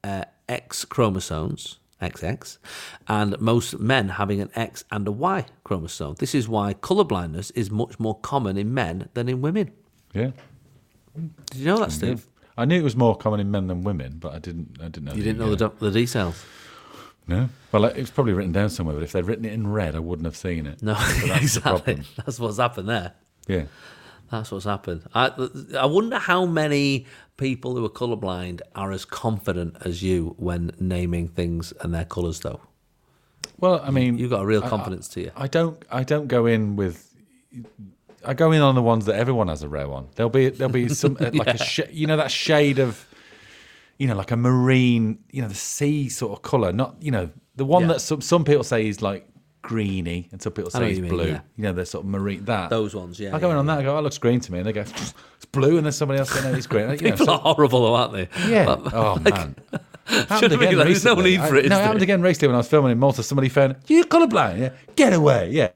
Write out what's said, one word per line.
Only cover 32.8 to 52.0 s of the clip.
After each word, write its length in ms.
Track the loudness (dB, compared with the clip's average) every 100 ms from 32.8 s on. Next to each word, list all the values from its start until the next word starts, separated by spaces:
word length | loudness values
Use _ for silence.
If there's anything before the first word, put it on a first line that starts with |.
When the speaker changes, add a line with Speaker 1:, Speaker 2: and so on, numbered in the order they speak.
| _ _ _ _ _ _ -18 -2
Speaker 2:
Well, 220 | 2 2
I 80 | 2
mean, 260 | 2 2 0
Speaker 1:
You've 120 | 0
got 120 | 0
a 40 | 2
real 180 | 2
Speaker 2:
I, 60 | 2
Speaker 1:
confidence 400 | -2 -4 -8 -10
Speaker 2:
I, 40 |
Speaker 1:
to 80 | -10
you. 100 | -10 -8
Speaker 2:
I 120 | -2
don't, 360 | 0 0 -4 -8
I 120 | -6
don't 240 | -2 -2 0
go 180 | 2 4
in 300 | 2 2 0
with, 360 | -2 -4 _ _ _ _ _ -20 -20 _ -20 _ _ -16 -8
I 80 |
go 180 | 2 4
in 100 | 6
on 140 | 6 6
the 60 |
ones 240 | 4 2 2
that 100 | 0
everyone 320 | 2 2 0
has 160 | -2
a 60 | -6
rare 180 | -6 -6
one. 180 | -8 -12 -4
There'll 140 | 0
be, 200 | 4 2
there'll 220 | 0 -2
be 160 | 0 0
some, 280 | 0 0 0
uh, 60 | -2
Speaker 1:
<laughs> 80 |
Speaker 2:
like 140 | 0 0
Speaker 1:
Yeah. 60 |
Speaker 2:
a 40 | 0
sh-, 320 | 0 -2 -4
you 160 | -4 0
know, 100 | 2
that 140 | 0
shade 480 | -2 2 4 4 4
of, 260 | 0 -2 -14 -20 -20 -20 -20 -20 -20 -20 _ _
you 100 | -2
know, 80 | 0
like 160 | -2
a 60 | 0
marine, 840 | 4 4 4 6 6 4 2 -2 _
you 100 | -8
know, 60 | -8
the 80 | -8
sea 520 | -10 -4 -2 0 -4
sort 220 | -6 -8
of 100 | -8
colour. 300 | -2 0 2
Not, 240 | 0 -2 -4
you 100 | -2
know, 180 | -2 -2 -8 _ -6
the 100 | 4
one 180 | 4
Speaker 1:
Yeah. 40 | 4
Speaker 2:
that 100 | 2
some, 200 | 0 -4
some 220 | 2 2 4
people 180 | 4
say 240 | 4 0 0
is, 140 | -2
like, 260 | -4 -4 -10 _ _ _
greeny 640 | -6 -4 -2 -2 -4 -6 -8
and 100 | -10
some 100 | -8
people 180 | -6 -6
Speaker 1:
I 60 | -2
know 60 | -2
Speaker 2:
say 0 |
Speaker 1:
what 60 |
Speaker 2:
is 60 | -2
Speaker 1:
you 60 |
mean, 80 | -2
Speaker 2:
blue. 160 | -2 -2
Speaker 1:
yeah. 140 | -4 -10 -6
Speaker 2:
You 80 |
know, 100 | -4
the 120 | -4 -6
sort 180 | -8